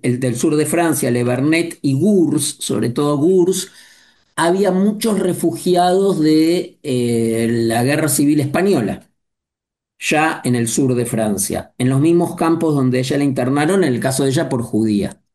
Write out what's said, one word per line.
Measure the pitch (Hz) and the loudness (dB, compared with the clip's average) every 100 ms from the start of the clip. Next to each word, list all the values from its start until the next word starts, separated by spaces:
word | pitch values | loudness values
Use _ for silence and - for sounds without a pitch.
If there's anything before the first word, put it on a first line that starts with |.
el, | 127 123 | -4 -2
del | 127 117 | -2 -2
sur | 165 151 | 0 0
de | 151 | 0
Francia, | 170 170 139 131 | 0 0 0 -2
Le | 120 | 0
Vernet | 120 123 143 160 170 - | -2 -2 0 0 -2 -4
y | 143 | -2
Gurs, | 135 185 202 156 - - - | 0 2 2 2 0 -4 -6
sobre | - 113 120 | -6 -4 -2
todo | 120 147 147 | -2 -2 0
Gurs, | 156 190 175 190 - - - - _ _ _ - | 2 2 2 0 -6 -14 -20 -20 _ _ _ -2
había | 165 190 196 | 0 2 0
muchos | 185 208 208 226 190 | 2 0 0 -2 0
refugiados | 185 170 170 165 185 175 180 185 196 170 | -2 -2 -2 -2 0 2 2 2 2 2
de, | 156 156 160 175 170 - | 2 4 2 0 -4 -10
eh, | - 123 120 117 113 113 113 | -4 -2 0 0 0 0 0
la | 120 113 113 | 0 0 0
Guerra | 123 151 151 | 0 0 0
Civil | - 143 151 | 2 2 2
Española, | 131 170 196 170 101 - - _ _ _ _ _ _ _ _ _ | 0 0 2 2 0 -6 -12 _ _ _ _ _ _ _ _ _
ya | - 156 160 - 120 | -2 0 0 -2 -2
en | 123 | 0
el | 117 | 0
sur | 131 135 123 | 0 0 0
de | 117 | -2
Francia, | 113 110 101 - 95 - - | -2 -2 -2 -4 -6 -8 -4
en | 127 | 0
los | 135 | 2
mismos | 156 170 170 - | 4 4 2 0
campos | 165 165 165 | 0 0 0
donde | 143 127 127 | 2 2 0
ella | 131 143 | 0 0
la | 143 | 0
internaron, | 135 127 143 151 196 | 0 -2 0 0 2
en | 165 | 2
el | 120 | 0
caso | 131 131 | -2 0
de | 135 | 0
ella | 135 160 | 0 -2
por | 127 | -4
judía. | 117 107 110 104 87 - _ | -2 -2 0 0 -2 -8 _